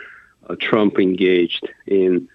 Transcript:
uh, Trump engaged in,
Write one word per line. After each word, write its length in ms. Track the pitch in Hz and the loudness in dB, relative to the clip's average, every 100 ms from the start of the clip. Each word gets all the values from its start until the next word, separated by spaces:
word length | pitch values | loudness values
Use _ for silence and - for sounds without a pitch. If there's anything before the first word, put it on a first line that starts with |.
| - - - _ - | -18 -20 -20 _ -12
uh, 60 | - | -8
Trump 400 | - 117 101 - | -2 2 2 2
engaged 720 | 95 92 95 90 85 - - - - | 0 2 2 2 0 -4 -12 -12 -2
in, 400 | 98 92 90 87 | 0 2 0 -4